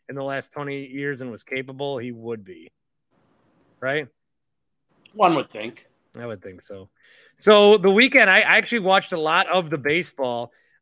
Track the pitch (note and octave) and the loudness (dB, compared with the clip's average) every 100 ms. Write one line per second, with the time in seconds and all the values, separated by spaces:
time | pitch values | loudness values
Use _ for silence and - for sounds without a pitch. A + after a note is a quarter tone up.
0 | - C#3 C3+ C3+ - D3 C#3+ C#3 C3+ C#3 | -14 -10 -8 -8 -10 -12 -10 -10 -12 -10
1 | C#3+ B2+ B2+ G#2+ - C3 C3 C3+ C#3+ C3 | -8 -8 -12 -14 -10 -10 -10 -10 -8 -8
2 | B2 A#2 A#2 A2+ F#2 E2 E2+ _ _ _ | -10 -12 -12 -12 -14 -20 -20 _ _ _
3 | _ _ _ _ _ _ _ _ C3 D3+ | _ _ _ _ _ _ _ _ -6 -6
4 | C3 _ _ _ _ _ _ _ _ _ | -8 _ _ _ _ _ _ _ _ _
5 | _ G#3 F3+ D3 A#2 G#2+ A2+ A2+ _ _ | _ 0 2 2 -4 -10 -12 -14 _ _
6 | _ A#2 A#2+ G2 G2 F2 - G2 F#2+ _ | _ -16 -14 -14 -16 -20 -18 -20 -20 _
7 | _ _ _ - G#3 G#3 G#3 G#3 F#3+ G3+ | _ _ _ -2 4 6 8 6 6 4
8 | C4+ C4 G3+ G3 D#3 G#3 G#3+ A#3 F#3 G3 | 4 4 6 4 4 2 0 -2 2 0
9 | - E3+ D#3 F3 D#3+ F#3 D#3 D3+ C#3+ E3+ | 0 -4 0 0 0 -2 -2 -4 -2 -4
10 | D#3+ - B2+ A#2 A#2+ _ _ _ | -4 -6 -6 -6 -8 _ _ _